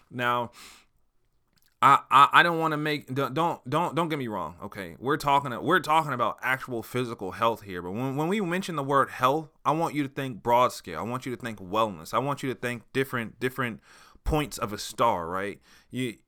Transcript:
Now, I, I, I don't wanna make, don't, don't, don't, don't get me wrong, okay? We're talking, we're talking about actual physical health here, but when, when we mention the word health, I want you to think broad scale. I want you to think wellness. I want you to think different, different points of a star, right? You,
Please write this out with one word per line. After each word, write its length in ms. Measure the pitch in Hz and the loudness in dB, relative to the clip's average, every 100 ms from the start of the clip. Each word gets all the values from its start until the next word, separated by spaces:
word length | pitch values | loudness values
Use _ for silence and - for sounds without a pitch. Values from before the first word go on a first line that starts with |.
| _ | _
Now, 400 | 127 123 120 117 - - - _ _ _ _ _ _ _ _ _ _ | -2 0 0 -2 -10 -20 -20 _ _ _ _ _ _ _ _ _ _
I, 140 | 127 143 - | 6 6 6
I, 180 | 127 143 | 6 8
I 120 | 143 | 8
don't 160 | 170 165 | 6 4
wanna 180 | 160 147 | 0 0
make, 340 | 151 147 - | -2 -4 -4
don't, 220 | 131 131 | -4 -2
don't, 340 | 135 170 139 123 | 0 -2 -2 -4
don't, 280 | 147 170 135 | -2 0 -2
don't 120 | 170 | -2
get 120 | 151 | -2
me 80 | 120 | -4
wrong, 260 | 104 78 87 | -6 -6 -10
okay? 340 | 101 107 90 80 | -14 -10 -12 -6
We're 180 | 117 156 | -2 -2
talking, 340 | 147 143 139 113 | 2 2 2 -4
we're 160 | 127 180 | 0 2
talking 340 | 151 156 147 | 4 2 2
about 240 | 123 110 - | 0 -2 -2
actual 400 | 123 131 - 120 | -2 -2 -2 -8
physical 480 | 104 123 123 113 92 | -6 -4 -4 -6 -8
health 320 | 90 113 110 | 0 0 0
here, 180 | 104 87 | -6 -10
but 120 | 87 | -8
when, 220 | 101 135 135 | -6 -4 -2
when 120 | 160 | -2
we 120 | 214 | -2
mention 360 | 180 180 196 156 | -2 -4 -4 -4
the 80 | |
word 260 | 139 139 123 | 0 2 2
health, 400 | - 127 151 156 _ - | 2 2 2 -2 _ -2
I 60 | |
want 240 | 156 160 143 | 0 0 -2
you 80 | |
to 60 | 135 | -4
think 340 | 139 135 98 | -4 -8 -6
broad 300 | 117 120 123 | 2 4 4
scale. 260 | - - 78 | 0 -10 -8
I 20 | |
want 240 | 104 127 131 | -6 -6 -8
you 100 | 117 | -8
to 60 | |
think 160 | 120 104 | -10 -10
wellness. 560 | 92 107 110 87 80 | -4 0 0 -2 -4
I 60 | 113 | -2
want 240 | 135 139 | -2 -2
you 100 | 135 | -4
to 60 | 113 | -4
think 240 | 123 120 - | -6 -8 -6
different, 460 | 131 135 123 110 - | -4 -2 -2 -6 -4
different 420 | 127 - 123 104 _ - - - | -4 -2 -4 -6 _ -20 -20 -10
points 360 | - 151 147 - | -2 0 -2 -6
of 120 | - | -6
a 60 | 104 | -6
star, 500 | - - 117 95 82 | -8 0 2 2 -2
right? 320 | 95 101 - _ - _ | -4 -6 -8 _ -20 _
You, 280 | 123 127 - | -8 -6 -8